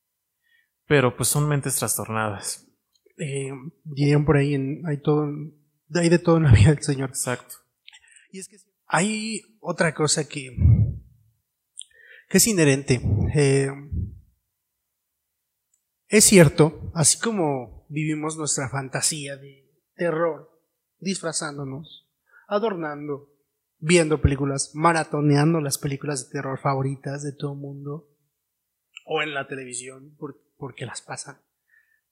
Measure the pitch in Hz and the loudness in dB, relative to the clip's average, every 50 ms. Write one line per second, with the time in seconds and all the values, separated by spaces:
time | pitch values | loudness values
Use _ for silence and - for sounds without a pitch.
0 | _ _ _ _ _ _ _ _ _ _ _ _ _ _ _ _ _ - 151 139 | _ _ _ _ _ _ _ _ _ _ _ _ _ _ _ _ _ 2 2 4
1 | 127 123 123 - 123 - - 147 147 151 147 139 131 135 123 - 123 107 - - | 4 2 2 0 -2 0 0 0 0 0 0 -2 -2 -2 -4 -4 -2 -2 -4 -4
2 | 101 - 107 110 110 107 101 95 - - - - _ _ _ _ _ _ _ _ | -4 -4 -4 -2 -2 -4 -4 -6 -8 -10 -10 -12 _ _ _ _ _ _ _ _
3 | _ _ _ - 170 139 139 139 135 135 139 131 131 165 - _ - 156 143 135 | _ _ _ -10 -8 -6 -6 -6 -6 -8 -10 -12 -14 -16 -18 _ -16 -12 -4 -2
4 | 143 143 147 147 151 147 143 143 139 147 147 135 135 135 151 165 170 165 147 139 | 0 2 2 2 2 2 2 2 2 0 -2 -2 -4 -4 -6 -8 -6 -6 -6 -4
5 | - 156 147 151 151 147 147 151 151 160 - _ _ _ _ _ _ - 151 175 | 0 0 0 0 0 -4 -6 -8 -12 -14 -16 _ _ _ _ _ _ -6 -2 0
6 | 170 165 170 165 - 170 165 165 160 139 113 101 101 156 147 143 - - 139 131 | 2 4 4 4 4 4 4 6 6 8 8 8 8 6 6 4 0 -4 -4 -2
7 | 135 131 - - - 127 123 - - - - - _ _ _ _ _ _ - - | -4 -6 -6 -6 -6 -4 -6 -6 -8 -14 -20 -20 _ _ _ _ _ _ -20 -20
8 | _ _ _ _ _ _ - 190 180 - 214 185 _ _ _ _ _ - - 156 | _ _ _ _ _ _ -18 -18 -18 -18 _ _ _ _ _ _ _ -2 -2 0
9 | 185 214 220 214 214 226 220 180 - _ _ _ - 170 170 - 180 160 143 - | 0 0 -2 -4 -6 -6 -8 -8 -10 _ _ _ -10 -8 -2 0 0 0 0 0
10 | 156 143 - 165 143 - - 147 131 127 123 - - 120 113 - 107 - - - | 0 0 0 0 -2 -6 -8 -12 -12 -10 -2 4 6 6 6 6 4 2 -2 -8
11 | - - _ _ _ _ _ _ _ _ _ _ _ _ _ - - _ _ _ | -12 -20 _ _ _ _ _ _ _ _ _ _ _ _ _ -20 -20 _ _ _
12 | _ - - - - - - 190 - 233 214 175 156 143 135 139 135 - 127 120 | _ -20 -20 -20 -6 0 2 2 4 4 4 4 4 4 4 2 2 0 0 0
13 | - - 110 104 - - - 151 143 135 135 139 139 135 139 143 - - - - | 0 0 0 0 0 0 2 2 2 4 2 2 0 -2 -6 -10 -12 -10 -8 -8
14 | - - - - - _ _ _ _ _ _ _ _ _ _ _ _ _ _ _ | -8 -8 -10 -18 -20 _ _ _ _ _ _ _ _ _ _ _ _ _ _ _
15 | _ _ _ _ _ _ _ _ _ _ _ _ _ _ _ _ _ _ _ _ | _ _ _ _ _ _ _ _ _ _ _ _ _ _ _ _ _ _ _ _
16 | _ - 196 214 208 - 214 180 160 139 - - 147 165 - - - - - 170 | _ 2 4 6 6 8 10 10 8 8 8 4 4 4 2 -4 -12 -8 -2 0
17 | 147 - - - - 233 220 196 165 147 139 131 123 - - - _ - 147 151 | 2 2 2 0 -2 -4 -2 0 0 0 -2 -4 -6 -10 -16 -20 _ -10 -6 -4
18 | 156 156 156 151 151 160 160 160 151 139 - 151 135 117 139 139 135 127 - 135 | -4 -4 -4 -4 -4 -6 -6 -6 -4 -4 -4 -4 -4 -4 -6 -6 -8 -6 -8 -6
19 | - - 165 151 143 139 139 135 139 139 135 _ _ _ _ _ _ _ _ - | -4 -4 -6 -6 -10 -12 -12 -14 -16 -20 -20 _ _ _ _ _ _ _ _ -4
20 | 175 170 156 160 170 165 151 143 - _ _ _ _ _ _ _ _ _ _ - | -4 -2 -2 0 -2 -2 -4 -6 -14 _ _ _ _ _ _ _ _ _ _ -12
21 | 165 190 185 - - 165 151 - 165 151 143 143 139 135 131 147 165 - - - | -8 -8 -6 -6 -6 -8 -6 -6 -8 -8 -10 -10 -10 -10 -10 -12 -14 -16 -20 -20
22 | _ _ _ _ _ _ _ _ _ - 202 208 220 220 196 170 160 151 147 143 | _ _ _ _ _ _ _ _ _ -4 -2 0 0 0 -2 -2 -6 -8 -8 -8
23 | 147 147 143 131 - _ _ _ _ _ _ _ _ _ _ - 160 156 180 170 | -8 -8 -8 -10 -10 _ _ _ _ _ _ _ _ _ _ -8 0 2 4 4
24 | 160 151 156 135 - 143 139 131 143 139 135 135 - - - 151 160 170 165 160 | 4 4 2 2 2 2 2 2 -2 -2 -2 -4 -6 -8 -4 0 2 2 4 2
25 | 151 - - 147 147 147 143 143 147 165 170 160 147 139 - - - 143 139 131 | 0 -2 -2 0 2 4 4 4 4 4 2 0 -2 -4 -6 -6 -6 -6 -6 -6
26 | - 143 147 127 120 - - 143 131 135 135 - - 147 135 135 131 135 139 131 | -6 -6 -6 -6 -8 -8 -10 -8 -6 -6 -6 -4 -2 -2 0 0 -2 -2 -4 -6
27 | - 143 139 143 147 147 139 - 147 143 143 139 139 139 139 143 143 143 147 165 | -8 -10 -10 -8 -8 -10 -10 -8 -8 -8 -8 -8 -12 -12 -12 -12 -12 -10 -12 -12
28 | - _ _ _ _ _ _ _ _ _ _ _ _ _ _ _ _ _ - - | -14 _ _ _ _ _ _ _ _ _ _ _ _ _ _ _ _ _ -20 -20
29 | _ - 156 156 151 156 143 139 135 - 139 131 131 123 120 120 127 131 131 131 | _ -6 -4 -4 -4 -4 -4 -6 -6 -8 -10 -12 -12 -10 -12 -12 -12 -12 -16 -18
30 | 135 151 151 - 156 139 - _ _ _ _ - 147 127 - - 131 113 - - | -20 -20 _ -16 -16 -16 -16 _ _ _ _ -16 -14 -14 -12 -12 -12 -12 -12 -14
31 | - - 139 - - 143 135 _ _ _ _ _ _ _ _ _ _ _ _ _ | -14 -14 -14 -14 -14 -16 -18 _ _ _ _ _ _ _ _ _ _ _ _ _
32 | _ _ | _ _